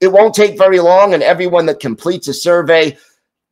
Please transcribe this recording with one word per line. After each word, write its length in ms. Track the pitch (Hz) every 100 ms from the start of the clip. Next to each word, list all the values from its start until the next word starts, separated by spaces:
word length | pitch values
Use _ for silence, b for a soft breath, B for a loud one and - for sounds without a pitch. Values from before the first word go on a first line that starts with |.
It 80 | 190
won't 260 | 190 220 214
take 220 | 208 196
very 240 | 190 185
long, 320 | 170 185 202
and 100 | 170
everyone 420 | 147 175 180 175 160
that 120 | 143
completes 480 | 131 110 175 180 -
a 60 |
survey 640 | 131 170 175 165 165 156 143 b b b _ _